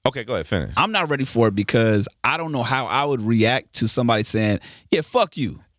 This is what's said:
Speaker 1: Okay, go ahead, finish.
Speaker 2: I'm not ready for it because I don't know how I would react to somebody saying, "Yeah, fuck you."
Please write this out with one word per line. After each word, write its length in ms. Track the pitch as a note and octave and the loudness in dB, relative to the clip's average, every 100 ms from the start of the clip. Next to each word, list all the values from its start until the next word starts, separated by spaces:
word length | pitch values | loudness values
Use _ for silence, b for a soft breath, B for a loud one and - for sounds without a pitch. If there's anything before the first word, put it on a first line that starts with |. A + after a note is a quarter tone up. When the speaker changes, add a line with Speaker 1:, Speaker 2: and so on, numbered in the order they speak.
| C3+ | -4
Speaker 1:
Okay, 160 | C3+ | -6
go 100 | A2 G#2+ | -6 -6
ahead, 120 | D#2 | -2
finish. 240 | G2 C#2 - | -4 -2 -2
Speaker 2:
I'm 140 | F#3+ | 0
not 180 | G#3+ D#3+ | 0 -2
ready 160 | C#3+ C3 | -2 -2
for 220 | A#2 A2 | 2 2
it 60 | G2 | 2
because 520 | G2+ A#2+ A2+ G#2 F#2+ _ | 0 2 4 2 0 _
I 140 | A#2 D#3+ | -2 -2
don't 140 | E3 | -4
know 120 | C#3 | -4
how 220 | A#2+ C3+ A#2 | -2 -2 0
I 180 | B2 | 0
would 180 | D3 C3 | 0 -2
react 520 | G#2+ A2+ A2 B2+ - - | 2 2 4 2 -2 -2
to 100 | A2 | 0
somebody 340 | - A#2 A2 | 0 2 2
saying, 360 | A2 A2 G#2+ G2+ B B B | 2 0 0 0 B B B
"Yeah, 100 | E3+ | -2
fuck 340 | D3+ B3 G#3 - | 0 0 -2 -2
you." 240 | A2+ D2+ _ | -6 -8 _